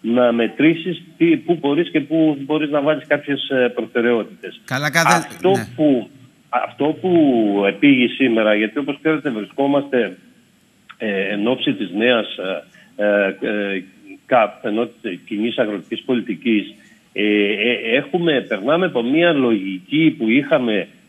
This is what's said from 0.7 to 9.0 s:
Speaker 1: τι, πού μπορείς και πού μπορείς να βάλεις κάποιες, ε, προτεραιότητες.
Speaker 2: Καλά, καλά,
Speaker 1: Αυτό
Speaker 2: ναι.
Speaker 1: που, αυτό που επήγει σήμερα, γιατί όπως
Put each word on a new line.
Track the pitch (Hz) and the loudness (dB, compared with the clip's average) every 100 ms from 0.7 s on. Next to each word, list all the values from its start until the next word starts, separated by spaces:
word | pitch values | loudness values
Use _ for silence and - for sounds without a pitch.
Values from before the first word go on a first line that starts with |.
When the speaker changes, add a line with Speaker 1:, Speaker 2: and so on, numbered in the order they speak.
| 165 185 165 - - | 2 -4 -8 -12 0
Speaker 1:
τι, | 170 151 | 2 2
πού | - 165 | 0 -2
μπορείς | 143 147 170 | 0 0 0
και | 160 | -2
πού | 135 160 156 143 | 0 2 2 0
μπορείς | 139 151 147 | -2 -2 0
να | 147 | 0
βάλεις | 143 147 - | 0 -2 -2
κάποιες, | 139 143 135 - | -2 -2 -4 -2
ε, | 135 123 120 | 0 0 0
προτεραιότητες. | 110 123 120 117 101 - 92 - - | -4 0 2 0 -2 -12 -16 -16 -8
Speaker 2:
Καλά, | 131 147 | -6 -2
καλά, | 165 156 120 | 2 4 2
Speaker 1:
Αυτό | - - 180 | 0 -2 0
Speaker 2:
ναι. | 196 110 - | 0 -2 0
Speaker 1:
που, | 151 127 101 - - _ _ | 2 2 -2 -20 -20 _ _
αυτό | 123 - - 143 | -4 -4 -2 -2
που | 151 185 170 147 120 107 101 98 | -2 2 4 6 4 2 2 0
επήγει | 98 143 131 120 | 4 4 6 2
σήμερα, | - 131 113 107 104 | 2 2 2 2 2
γιατί | 107 143 | 0 -4
όπως | 139 143 | -6 -4